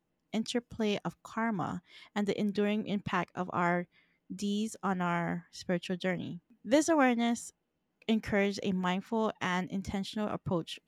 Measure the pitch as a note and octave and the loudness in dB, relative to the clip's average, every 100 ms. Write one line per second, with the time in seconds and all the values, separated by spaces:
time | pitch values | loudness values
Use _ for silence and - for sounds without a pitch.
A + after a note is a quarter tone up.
0 | _ _ _ G#3+ - A#3+ - - G#3+ G3+ | _ _ _ -4 -2 -2 -4 -2 0 0
1 | E3+ - - - A3+ G3 C#3 F3+ - - | -2 -8 -8 -4 -2 0 -2 -4 -10 -20
2 | - G#3 G3+ - G#3 G3 G#3 G#3+ - G3+ | -8 -2 0 0 0 2 2 0 0 -2
3 | - F#3 E3+ - F3+ - F3 F3 F3 _ | 0 -2 -2 -4 -4 0 2 2 -2 _
4 | _ _ - F#3 G3+ G#3 A3 - G3 F#3 | _ _ -14 -6 -2 0 -2 -2 -2 0
5 | F3 E3+ E3+ F3 - - - F3 - F3+ | 0 0 0 -2 -6 -10 -4 -2 -2 -2
6 | F#3+ E3+ - E3+ - - - C#4+ D#4 D#4+ | -2 -2 -4 -10 -14 -14 2 4 6 4
7 | B3+ A#3 A#3 A#3 - - _ _ _ _ | 4 4 2 0 -6 -18 _ _ _ _
8 | - A3 - G#3 G3+ G3 - F#3 F#3 F#3 | 0 0 2 2 2 0 0 0 0 0
9 | - A3+ A3 - F#3 F3+ F3+ G3 F#3+ G3 | 0 0 0 0 -2 0 -2 -4 -4 -4
10 | F#3+ G#3+ G#3+ - - F3 - - | -4 -4 -4 -4 -2 -2 -2 -10